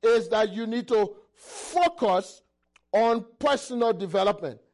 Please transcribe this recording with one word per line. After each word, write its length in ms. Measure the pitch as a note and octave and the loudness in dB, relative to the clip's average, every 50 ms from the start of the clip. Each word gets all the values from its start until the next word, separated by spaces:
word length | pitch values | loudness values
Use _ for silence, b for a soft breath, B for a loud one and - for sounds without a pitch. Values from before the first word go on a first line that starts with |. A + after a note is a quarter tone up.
is 280 | - A3+ A#3 A#3 A3+ A#3 | 4 4 2 2 2 0
that 220 | A3+ G#3+ A3 A3 | 0 0 0 0
you 140 | F#3 G#3 A3+ | -2 -6 -6
need 220 | A3 A3+ A#3+ A#3+ - | -4 -4 -6 -2 0
to 260 | B3 G#3+ G#3 G3 - - - _ _ | 2 2 2 0 -4 -14 -20 _ _
focus 1080 | _ - - - - - - - F4 F4 E4+ E4+ - C4 G#3+ F#3 F#3 G3+ - - - _ _ _ _ _ _ _ _ _ _ | _ -20 -20 -18 -16 -16 -4 0 2 2 2 0 0 0 0 0 0 -2 -4 -14 -20 _ _ _ _ _ _ _ _ _ _
on 340 | - G3+ A3+ A#3 A#3 A#3 A3+ - _ _ | 2 2 4 4 2 0 -2 -8 _ _
personal 540 | - C#4+ C#4+ B3+ - - B3+ A#3+ A#3 A#3 A3 | 0 0 0 0 -2 -6 -2 0 0 0 0
development. 680 | E3+ G3 F#3 D#3+ G3 F#3+ G3+ G3+ G3+ F3 D3 A#2 - _ _ | 0 -4 -4 -2 0 0 0 0 -2 -6 -10 -10 -12 _ _